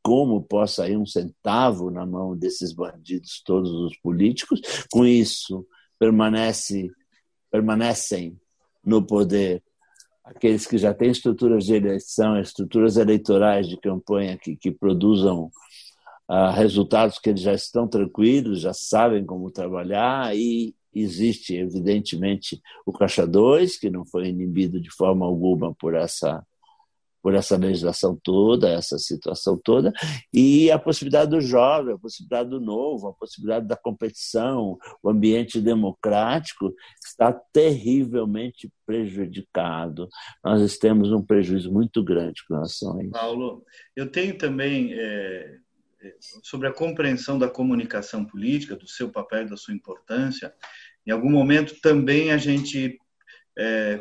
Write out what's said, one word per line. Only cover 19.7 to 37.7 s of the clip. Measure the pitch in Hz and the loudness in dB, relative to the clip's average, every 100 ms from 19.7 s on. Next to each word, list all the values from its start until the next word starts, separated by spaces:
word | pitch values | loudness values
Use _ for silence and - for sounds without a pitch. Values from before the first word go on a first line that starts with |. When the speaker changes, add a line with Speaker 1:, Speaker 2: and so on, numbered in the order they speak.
| 90 90 101 123 135 120 104 | -6 -4 0 0 -2 -2 -2
Speaker 1:
e | 117 117 113 - _ | 0 -2 -4 -10 _
existe, | 107 104 87 113 110 - 90 | -6 -4 0 -2 -2 -6 -6
evidentemente, | 92 92 90 104 104 85 95 98 - 85 - - - | -4 -2 0 0 -2 -4 -2 -4 -6 -14 -16 -14 -6
o | |
Caixa | - 98 - 85 | -2 0 0 2
dois, | 95 117 151 180 - | 6 6 6 2 -2
que | 101 | -6
não | 90 85 | -6 -6
foi | 90 92 | -6 -4
inibido | 90 90 87 92 90 | -4 -4 -2 -2 -2
de | 85 | -8
forma | - 95 92 90 | 0 2 2 0
alguma | 87 92 92 85 | 0 2 0 -2
por | 78 82 82 | -4 -2 -2
essa, | 85 - 73 80 - _ _ _ _ _ _ _ | -2 -2 -4 -4 -10 _ _ _ _ _ _ _
por | 95 | 0
essa | 98 - 92 | 2 2 2
legislação | 95 90 87 - 92 85 | 2 0 -2 0 -2 -2
toda, | - 92 110 123 92 | 0 4 4 6 4
essa | 85 - - | 2 -4 -6
situação | - 82 - 87 92 90 | -6 -8 -8 -4 -2 0
toda, | - 123 175 - 160 135 - | 2 2 2 -2 -8 -8 -2
e | - 135 143 160 | 4 6 6 6
a | 156 | 4
possibilidade | 160 151 135 147 151 | 0 -2 0 2 2
do | 160 | 2
jovem, | 131 123 127 156 127 98 | 2 4 4 4 0 -6
a | |
possibilidade | 110 - - 120 120 | -10 -16 -6 -6 -4
do | 131 | -6
novo, | 110 107 143 123 98 | -6 -4 -4 -6 -10
a | |
possibilidade | - 110 - 104 113 110 | -12 -16 -10 -4 -4 -4
da | 120 | -6
competição, | 120 104 110 - - - 123 131 101 90 - - | -8 -6 -8 -8 -6 -4 -2 -2 -4 -6 -14 -6
o | 101 | 0
ambiente | 107 110 113 117 113 | 2 4 2 0 -2
democrático | 107 113 98 - 107 104 113 156 156 - - - - _ | 0 2 0 -2 0 0 0 -2 -4 -6 -6 -8 -20 _
está | - - 117 | -8 2 2
terrivelmente | 123 _ 151 156 | 0 _ 4 4